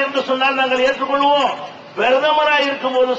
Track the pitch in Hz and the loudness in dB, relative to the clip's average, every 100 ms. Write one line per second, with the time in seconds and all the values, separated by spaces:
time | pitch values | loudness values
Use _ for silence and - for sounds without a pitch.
0 | 277 269 - 262 262 269 254 254 262 254 | 0 -4 -2 0 0 0 0 2 0 0
1 | 269 277 285 285 254 - - - - - | -2 0 2 2 0 -2 -12 -16 -12 -2
2 | 233 269 302 302 302 294 277 277 262 254 | 2 2 2 2 2 2 0 -2 -2 0
3 | 254 | 0